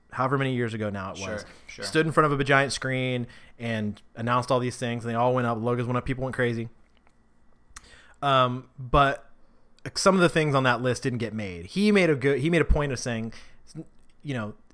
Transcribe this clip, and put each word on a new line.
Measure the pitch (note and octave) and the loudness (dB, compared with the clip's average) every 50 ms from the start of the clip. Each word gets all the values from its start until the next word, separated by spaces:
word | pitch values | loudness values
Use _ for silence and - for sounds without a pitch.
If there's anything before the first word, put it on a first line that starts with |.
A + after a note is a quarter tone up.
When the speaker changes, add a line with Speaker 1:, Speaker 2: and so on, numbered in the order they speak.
| _ _ - | _ _ -6
Speaker 1:
however | - C3 C3 C#3 | -4 -2 0 0
many | C3+ C3+ C3 B2+ | 0 0 0 -2
years | A#2+ A#2+ A2+ A2+ | -2 -2 -2 -4
ago | G#2+ G#2+ G#2 | -4 -6 -6
now | G2 G2 F#2 F#2+ | -6 -6 -8 -10
it | - | -10
Speaker 2:
Sure, | F2+ F#2+ F#2+ G#2+ | -10 -8 -8 -8
Speaker 1:
was. | G#2 - - - - - | -8 -10 -12 -18 -20 -20
Speaker 2:
sure. | - - - - | -20 -14 -12 -8
Speaker 1:
Stood | - - D#3 D#3+ | -2 0 0 0
in | D#3+ C#3+ | 2 4
front | D#3+ D#3 D3 | 4 4 4
of | C#3+ C3+ | 2 0
a | C#3+ | 2
giant | C3+ C#3+ C3+ C#3 C#3 | 2 4 2 2 2
screen | - - - C3 C3 C3 B2+ B2+ B2+ B2 A#2+ - - - - - - - | -2 -4 -4 -4 -2 -2 -2 -2 -2 -4 -6 -8 -12 -18 -20 -20 -14 -8
and | A#2 A#2 A2+ A2 G#2+ G#2 G2 - - - - | -6 -4 -4 -2 -4 -4 -6 -8 -14 -18 -12
announced | - A2+ A#2+ B2 B2+ A#2+ - | -6 -2 0 0 0 2 2
all | C3+ B2 | 0 0
these | B2 B2 - | 0 -2 -6
things, | - C3 A#2+ A#2+ A#2+ A2+ | -6 -6 -4 -4 -6 -6
and | A#2 | -4
they | A#2 | -2
all | A#2 A#2+ B2+ B2+ | 0 2 2 2
went | B2+ A#2+ | 2 0
up, | A#2 A#2 A2 | 0 -2 -2
logos | A2+ A#2+ B2 A#2+ A#2+ | -2 -2 -2 -2 -2
went | A#2+ B2 | -2 -2
up, | B2 - | -2 -2
people | - C3 C3 C3 | -4 -4 -4 -6
went | C3 - | -4 -2
crazy. | - B2 A#2+ A#2 A2+ A2+ A2+ - - - _ _ _ _ _ _ _ _ _ _ _ _ - - _ _ _ - - - - - - - - - _ | 0 0 0 0 -2 -6 -8 -12 -20 -20 _ _ _ _ _ _ _ _ _ _ _ _ -20 -20 _ _ _ -20 -20 -20 -20 -20 -20 -20 -20 -12 _
Um, | - C#3 C3+ C3 B2+ B2 B2 C3 - - _ | 0 2 4 4 4 2 0 -4 -10 -14 _
but | - C3 A#2+ - C#3+ C#3 C#3 C3+ - - - - - - - - - - - _ - - C3 - | -16 -4 2 4 4 4 4 2 -2 -8 -16 -20 -20 -20 -20 -20 -20 -20 -20 _ -16 -14 -10 -4
some | - - G3 F#3 | 2 4 4 6
of | F#3+ | 6
the | F3 D#3+ | 6 4
things | - E3 D#3 D3+ C#3 | 4 2 2 2 2
on | C3+ C3 | 4 4
that | B2+ B2 A2+ | 4 2 2
list | B2+ B2+ A#2 - - | 2 0 0 0 -2
didn't | C3+ B2 A2+ | -4 -4 -4
get | A2+ G#2+ G#2 | -4 -6 -6
made. | A2 G#2 F#2+ F2 E2+ E2+ | -6 -8 -8 -10 -10 -12
He | - - F#3 G#3 G#3+ | -6 -2 2 4 4
made | G#3 G3 F3+ D#3+ | 4 6 4 4
a | D3+ | 2
good, | B2+ B2 C#3 C#3 A#2+ | 2 2 0 2 2
he | C3+ E3+ | 2 2
made | F3 D#3+ | 2 2
a | C#3+ | 4
point | - - D#3 D3 C#3 | 4 2 2 2 -2
of | B2+ - | -4 -6
saying, | - B2+ A#2 A2 A2+ A2+ - - - - - - - - - D#3 D#3+ - - - - - - - | -4 -4 -4 -4 -6 -8 -10 -14 -18 -20 -20 -20 -20 -18 -16 -16 -16 -18 -20 -20 -20 -20 -20 -14
you | - D3 C3+ | -10 -8 -6
know, | A#2+ G#2+ G#2 - - - _ | -6 -6 -8 -10 -14 -20 _